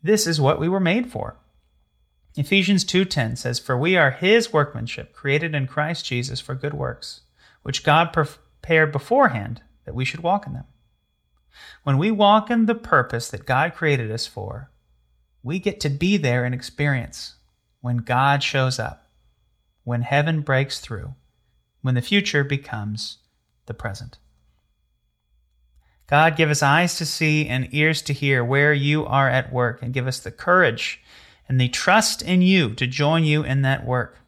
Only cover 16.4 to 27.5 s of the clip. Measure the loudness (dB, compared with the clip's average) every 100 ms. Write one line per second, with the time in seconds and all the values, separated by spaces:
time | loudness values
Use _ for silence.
16.4 | 0 -6 -10 -4 -2 0 -4 -12 -18 -18
17.4 | _ _ _ _ -4 -4 0 2 4 2
18.4 | 0 0 0 -2 -6 -10 _ _ _ _
19.4 | _ _ _ _ -6 -4 0 0 0 -2
20.4 | 0 -2 -2 -6 -12 -12 -12 -14 _ _
21.4 | _ _ _ _ -2 -2 2 0 2 -2
22.4 | 0 -4 -6 -8 -8 -8 -10 -14 _ _
23.4 | _ _ _ -10 -10 -10 -14 -20 _ _
24.4 | _ _ _ _ _ _ _ _ _ _
25.4 | _ _ _ _ _ _ _ 4 4 4
26.4 | 2 2 4 4 2 -2 -6 -2 0 0
27.4 | 0